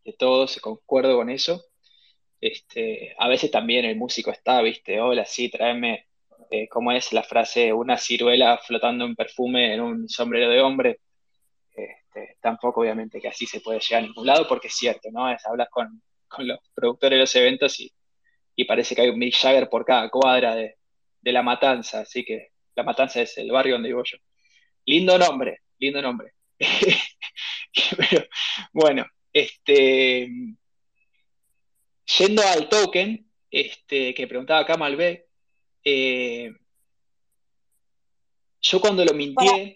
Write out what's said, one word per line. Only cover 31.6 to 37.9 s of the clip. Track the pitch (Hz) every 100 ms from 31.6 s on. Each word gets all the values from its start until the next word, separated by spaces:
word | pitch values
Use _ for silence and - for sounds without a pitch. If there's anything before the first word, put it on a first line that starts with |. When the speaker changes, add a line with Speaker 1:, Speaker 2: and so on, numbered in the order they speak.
| _ _ _ _ - -
Speaker 1:
yendo | 196 214
al | 196 170 147
token, | 214 196 180 196 226 - _ _
este, | 143 143 - _ 139 127
que | 127 123
preguntaba | 123 131 156
acá | 151 160
Malbec, | 147 139 175 175 _ _ _ _ _ _
eh, | 143 135 131 127 123 117 117 113 _ _ _ _ _ _ _ _ _ _ _ _ _